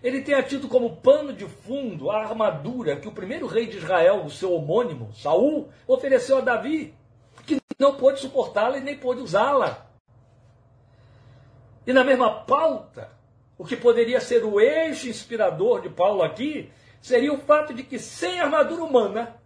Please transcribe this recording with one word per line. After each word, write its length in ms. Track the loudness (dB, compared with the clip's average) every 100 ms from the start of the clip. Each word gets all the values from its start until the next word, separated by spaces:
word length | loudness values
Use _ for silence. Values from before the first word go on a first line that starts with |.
ele 180 | -2 -4
tenha 220 | 0 0
tido 240 | 0 -6 0
como 300 | 0 0 2
pano 340 | 4 4 2
de 140 | -10 -14
fundo 680 | -16 -10 -8 -8 -6 -4
a 120 | -4
armadura 720 | -4 0 0 0 -8 -4 -4 -4
que 100 | -8
o 60 |
primeiro 340 | -12 -10 -8 -4
rei 200 | -4 -4
de 100 | -8
Israel, 480 | -2 4 4 4 -4
o 40 |
seu 240 | -6 -2
homônimo, 580 | -2 0 -2 -2 -6 -14
Saul, 560 | -8 0 2 2 0 -8 -18 0
ofereceu 520 | 0 4 2 2 0
a 20 |
Davi, 520 | 2 -2 -2 -6 -6 -16 _ _ _ -20 -4
que 120 | -4 _ 2
não 160 | 2 4
pôde 240 | 2 2
suportá-la 580 | -4 -4 -2 0 0 -2
e 40 |
nem 160 | -8 -8
pôde 240 | -6 -6
usá-la. 680 | -2 0 2 2 0 -4 -18 _ _ _ _ _ _ _ _ _ _ _ _ _ -20 -20 -20 -20 _ -12 2
E 60 |
na 100 | 4
mesma 400 | 4 4 2 0
pauta, 680 | 0 2 2 0 -10 -18 -18 _ _ _ _ _
o 80 | -10
que 100 | 2
poderia 440 | 4 4 2 0
ser 240 | 2 0
o 160 | 2 4
eixo 480 | 4 4 -2 -4 -10
inspirador 760 | -12 -10 -2 -2 0 0 0
de 80 | -4
Paulo 320 | 0 0 2
aqui, 500 | -2 -2 -8 -8 -12 _ _ _
seria 340 | 0 2 2
o 40 | -2
fato 360 | 2 2 2
de 100 | -10
que 140 | -10 -12
sem 420 | -12 -8 -6 -2
armadura 440 | 0 2 2 0
humana 520 | 2 2 2 -4 -8 -14